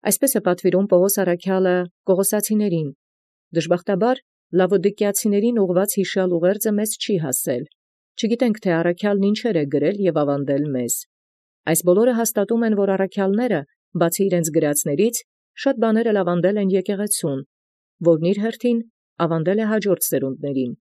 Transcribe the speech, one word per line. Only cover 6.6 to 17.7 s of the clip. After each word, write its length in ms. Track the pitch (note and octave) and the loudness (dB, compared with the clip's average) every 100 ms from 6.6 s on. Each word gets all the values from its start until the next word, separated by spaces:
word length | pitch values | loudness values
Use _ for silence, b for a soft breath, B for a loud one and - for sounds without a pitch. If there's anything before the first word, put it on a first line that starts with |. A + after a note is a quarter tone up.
| A3+ | -2
մեզ 180 | G#3 G#3+ - | -2 -2 -6
չի 160 | - G3 | -4 -2
հասել։ 400 | D3+ - - B2 D3+ _ _ _ _ - | -2 -4 -4 -6 -6 _ _ _ _ -6
Չգիտենք, 400 | A3 A#3 A#3+ G#3 | -2 0 0 0
թե 120 | F#3+ | 0
առաքյալն 500 | E3 E3+ F3 G#3 G3+ G3 | 0 0 0 -2 0 0
ինչեր 260 | G#3+ A#3+ E3+ | 0 0 -2
է 100 | C#3+ | 0
գրել 240 | C#3+ D3 G3+ | 0 0 0
և 160 | F#3 D#3 | 0 0
ավանդել 460 | D3 C#3+ C#3 C#3 D3+ | 0 -2 -2 -2 -2
մեզ։ 200 | C3 A#2+ - - _ _ _ _ _ - | -4 -4 -6 -10 _ _ _ _ _ -4
Այս 120 | E3 E3+ | 0 2
բոլորը 260 | F3+ A#3+ A#3 | 4 4 2
հաստատում 460 | A3+ - G3 A3+ A#3 | -2 -2 0 0 2
են, 80 | G#3 | 2
որ 100 | G3 | 0
առաքյալները, 680 | F#3+ F#3+ - F#3+ G3+ B3 F3 C#3+ _ _ E3+ | 0 -2 0 0 0 0 -2 -4 _ _ -2
բացի 280 | E3+ - G3 | 0 2 0
իրենց 200 | F3 D#3+ | 0 0
գրածներից, 640 | D#3 D3+ D3 D#3+ D3 A3 A#3 - _ _ - | 0 2 0 -2 0 0 0 -12 _ _ -4
շատ 220 | C#4 B3 | -2 0
բաներ 260 | A3+ A3 A3+ | 2 2 2
էլ 80 | G#3 | 2
ավանդել 400 | F3 F3 F3 G#3 | 2 2 2 2
են 120 | G3 | 0
եկեղեցուն, 680 | F#3+ F#3 G3 G#3 - E3 C3+ - _ _ | 0 0 -4 -4 -4 -4 -4 -8 _ _